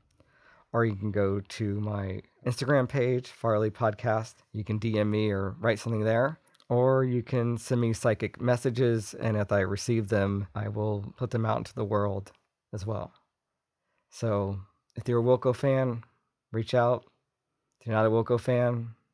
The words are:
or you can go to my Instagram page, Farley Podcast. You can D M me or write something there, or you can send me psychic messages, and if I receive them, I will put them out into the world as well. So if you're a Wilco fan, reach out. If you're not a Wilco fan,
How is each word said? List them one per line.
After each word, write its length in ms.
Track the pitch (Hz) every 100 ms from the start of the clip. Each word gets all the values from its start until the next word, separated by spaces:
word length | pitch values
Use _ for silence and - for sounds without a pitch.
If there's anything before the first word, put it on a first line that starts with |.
| _ _ _ _ _ _ _
or 120 | 117
you 120 | 113 98
can 160 | 104
go 280 | 101 98 101
to 400 | 98 - 107 101
my 420 | 104 101 98 98 - _ 123
Instagram 420 | 117 131 143 123
page, 400 | 139 123 127 -
Farley 420 | - 117 107 110
Podcast. 640 | - 113 104 120 107 113 - _
You 120 | 107
can 140 | 104 107
D 200 | 113 107
M 120 | 104
me 200 | 107 107
or 240 | 98 98 110
write 180 | 113 104
something 260 | 117 110
there, 360 | 110 113 135 160 _ _ -
or 340 | 123 127 135
you 180 | 131 123
can 360 | 113 131 117 117
send 220 | - 123
me 120 | 117
psychic 480 | 110 120 104 107 -
messages, 760 | 120 120 - 117 123 113 104
and 220 | - 113 104
if 160 | 101
I 80 | 101
receive 480 | 95 98 - 117 101
them, 400 | 107 98 101 101
I 140 | 107 104
will 440 | 107 107 104 101 -
put 120 | 123
them 140 | 117
out 140 | 110 -
into 160 | -
the 100 | 120
world 480 | 104 104 101 98 98 _ _ _ -
as 140 | 104 98
well. 260 | 104 87 _ _ _ _ _ _ _ _ _ _
So 480 | - 117 101 98 98 98 _ _ -
if 100 | 123
you're 140 | 120
a 20 |
Wilco 320 | 120 123 131
fan, 480 | 120 139 131 131 117 - _ _ _ -
reach 240 | 113 110
out. 300 | 123 120 120 - _ _ _ _ _ _ _
If 60 | 117
you're 100 | 110
not 100 | 110
a 40 |
Wilco 300 | 113 110 120
fan, 540 | - 123 123 120 117 - _